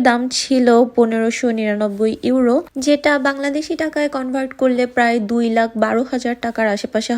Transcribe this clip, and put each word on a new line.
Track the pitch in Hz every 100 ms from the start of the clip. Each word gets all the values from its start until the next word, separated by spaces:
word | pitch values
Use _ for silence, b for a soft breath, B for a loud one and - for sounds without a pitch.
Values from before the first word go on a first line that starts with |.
| 247
দাম | 240 254 -
ছিল | - 262 240 233 240 240
পনেরোশো | 233 226 226 - 247 220
নিরানব্বই | 214 208 214 202 220 220 -
ইউরো, | 262 240 262 349 269 269
যেটা | 294 294 285 277
বাংলাদেশি | 277 285 285 311 330
টাকায় | 320 302 294 277
কনভার্ট | 254 269 262 -
করলে | 262 247 247 247
প্রায় | 233 240 208
দুই | 233 233 226
লাখ | 226 226
বারো | 220 226 262
হাজার | 254 247 247 233
টাকার | 226 220 202
আশেপাশে | - 214 220